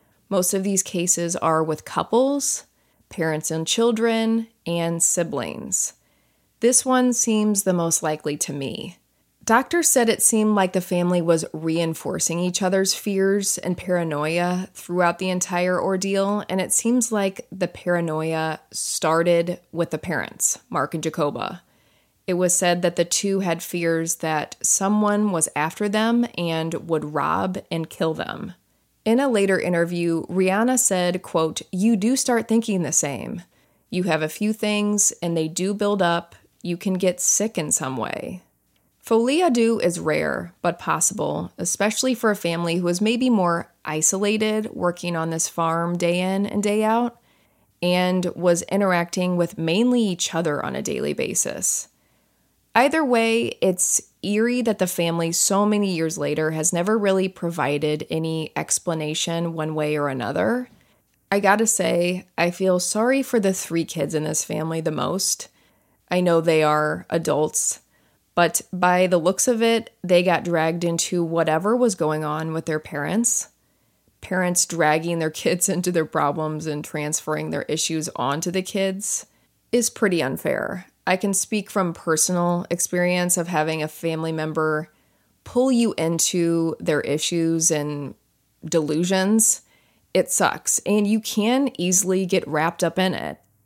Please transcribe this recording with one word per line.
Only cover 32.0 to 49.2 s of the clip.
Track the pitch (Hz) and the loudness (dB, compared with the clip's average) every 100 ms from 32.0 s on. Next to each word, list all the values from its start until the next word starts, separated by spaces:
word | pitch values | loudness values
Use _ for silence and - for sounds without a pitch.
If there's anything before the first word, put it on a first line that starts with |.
| 214 | 2
start | 262 - 233 226 | 0 0 0 2
thinking | 226 226 190 | 0 2 0
the | 156 | 0
same. | - 147 127 - 175 - _ _ _ _ | -2 -2 -4 -8 -10 -14 _ _ _ _
You | 180 | -2
have | 185 156 | 0 0
a | 156 | 0
few | - 214 | -2 -4
things, | 220 208 208 208 208 - - | -2 -2 0 0 0 0 -2
and | 175 165 | -2 0
they | 160 | -2
do | 170 190 | -2 -2
build | 208 208 202 | 0 0 2
up. | 175 170 - - _ _ | 2 0 -4 -16 _ _
You | 175 175 | -6 -4
can | 190 | -2
get | 185 185 180 | 0 0 0
sick | - - 220 185 | 2 2 0 -2
in | 151 | -2
some | - 135 131 | -2 -2 -4
way." | - - - 175 - _ _ _ _ _ | -6 -6 -8 -12 -14 _ _ _ _ _
Folie | - 226 240 302 | 0 2 2 2
à | 349 | 4
deux | 240 226 226 | 4 4 2
is | 180 175 | 0 0
rare, | 165 151 156 - 175 - | 0 0 0 -4 -6 -4
but | 175 170 | -4 -2
possible, | - 160 - - 151 151 180 - | -2 0 0 -2 -4 -4 -6 -8
especially | 175 - 208 214 262 | -6 -2 0 0 -2
for | 240 226 | 0 0
a | 202 | 0
family | 170 170 170 175 | -2 -2 0 0
who | |
was | 175 175 | 0 2
maybe | 214 240 254 | 0 2 2
more | 220 175 170 - _ | 4 4 0 -4 _
isolated, | - 156 156 190 208 214 214 214 214 | -8 -2 -2 0 0 0 0 -2 -4
working | - 180 175 175 170 | -4 -4 -4 -4 -4
on | 160 | -4
this | 160 - | -4 -4
farm | - 165 165 170 175 | -2 -2 0 -2 0
day | 175 175 | 0 0
in | 185 196 202 | 0 0 -2
and | 208 | -2
day | 208 208 | 0 0
out, | 214 226 240 - _ _ _ _ _ _ | 2 2 0 -6 _ _ _ _ _ _
and | 175 180 180 185 180 - | 0 2 2 0 -2 0
was | 175 175 - | 2 2 2
interacting | 196 202 175 175 - | 0 2 2 0 -2